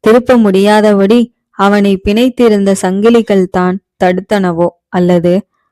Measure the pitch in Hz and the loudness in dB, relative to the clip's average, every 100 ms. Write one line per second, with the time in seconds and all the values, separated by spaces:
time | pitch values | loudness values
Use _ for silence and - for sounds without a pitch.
0 | 220 240 240 247 214 190 202 214 214 202 | 2 0 2 0 2 2 2 2 2 2
1 | 196 240 233 _ _ - 196 208 202 190 | 2 0 0 _ _ -4 0 0 0 -2
2 | 202 208 254 247 233 208 196 190 185 190 | -2 0 -2 0 0 2 0 -2 -2 0
3 | 220 233 220 196 185 185 180 190 _ _ | 0 0 0 -2 -2 -2 -4 -4 _ _
4 | 185 185 196 208 180 170 175 _ _ 185 | -2 -2 -4 -4 -2 -2 -4 _ _ -2
5 | 175 175 175 185 - _ _ | 0 0 0 -2 -6 _ _